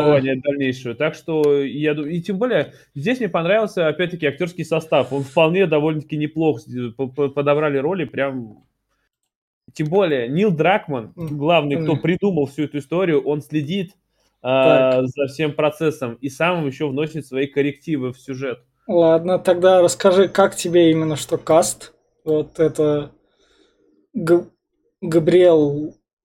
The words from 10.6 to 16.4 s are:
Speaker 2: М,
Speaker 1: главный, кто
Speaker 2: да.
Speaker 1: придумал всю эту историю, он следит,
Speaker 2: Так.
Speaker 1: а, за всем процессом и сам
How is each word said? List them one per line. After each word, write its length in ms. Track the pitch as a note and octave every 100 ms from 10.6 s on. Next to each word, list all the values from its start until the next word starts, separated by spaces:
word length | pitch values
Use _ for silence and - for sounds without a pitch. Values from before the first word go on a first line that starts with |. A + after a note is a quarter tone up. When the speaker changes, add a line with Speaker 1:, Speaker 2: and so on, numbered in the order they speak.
| E3 G#3 - C3 G#2+ -
Speaker 2:
М, 220 | D#3+ D3
Speaker 1:
главный, 380 | D3+ E3+ D3 C#3+
кто 180 | D#3+
Speaker 2:
да. 60 | D3
Speaker 1:
придумал 460 | D#3+ F3+ G3+ D#3+ C3
всю 180 | -
эту 140 | C#3+ D3
историю, 420 | - E3+ F#3 C#3+
он 200 | C3+ D3+
следит, 500 | C3 D3+ C#3 G3 F#3 _ _ _ _ _
Speaker 2:
Так. 520 | B2 C3+ C3 C3 C3
Speaker 1:
а, 80 | B2+ C3
за 200 | C#3+ C3+
всем 260 | C#3+ D3+
процессом 640 | D3+ D3+ - D#3 D3 A#2+ A#2
и 80 | C3+
сам 380 | C3